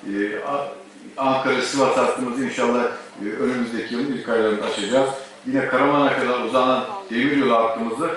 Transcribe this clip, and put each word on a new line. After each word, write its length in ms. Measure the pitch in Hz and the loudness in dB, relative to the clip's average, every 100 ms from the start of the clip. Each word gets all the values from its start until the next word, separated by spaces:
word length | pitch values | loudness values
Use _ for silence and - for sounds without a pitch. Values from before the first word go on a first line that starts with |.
| 98 | -6
e, 60 | 101 104 - 139 | -4 -2 -4 -4
A-, 240 | 143 - - - - - - | -4 -6 -10 -18 -20 -18 -4
Ankara, 460 | 135 131 131 123 | 0 0 2 0
Sivas 340 | 127 139 127 123 | 0 2 4 4
hattımızı 480 | 120 131 123 120 | 2 0 -4 -2
inşallah, 400 | 131 - 120 123 120 - - - | -4 0 2 2 0 -4 -12 -10
e, 40 | 104 | -8
önümüzdeki 640 | 110 127 127 113 113 - | -2 -2 0 -2 -4 -4
yılın 180 | 120 143 | -4 -2
ilk 160 | 117 - | -4 -2
aylarında 360 | 113 107 104 | 2 2 0
açacağız. 460 | 113 104 101 127 101 - - - - | -2 -4 0 2 2 -2 -12 -12 -2
Yine 220 | 135 247 | 0 2
Karaman'a 480 | 254 294 285 196 - | 2 4 4 4 2
kadar 280 | 123 123 | 0 0
uzanan 400 | 113 127 131 127 - - - | 2 2 4 2 -2 -8 -4
demiryolu 440 | 117 139 143 123 | 0 2 2 4
hattımızı 560 | 113 127 135 117 113 165 | 4 2 0 -4 -2 -4